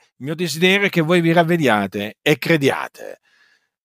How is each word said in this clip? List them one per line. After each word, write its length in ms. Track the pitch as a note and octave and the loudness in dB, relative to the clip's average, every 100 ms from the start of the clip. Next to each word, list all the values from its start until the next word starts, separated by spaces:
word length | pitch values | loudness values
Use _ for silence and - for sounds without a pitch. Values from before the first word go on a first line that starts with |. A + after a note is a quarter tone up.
| _ _ | _ _
Il 80 | B2+ | -10
mio 100 | D#3+ | -6
desiderio 500 | F3 C#3+ F#3 G3 G3+ | -6 0 2 2 0
è 40 | |
che 120 | F3 | 0
voi 180 | D#3 F3+ | 0 2
vi 120 | E3 | 2
ravvediate 880 | E3+ E3 F3 C#3 G#2+ G2+ G#2 G#2 - | 2 2 2 2 2 0 -6 -8 -4
e 160 | - D3+ | -2 0
crediate 800 | - E3 C3+ D#2 C2 - G#1+ G1+ _ _ _ _ _ _ | 0 0 0 -2 -6 -14 -18 -18 _ _ _ _ _ _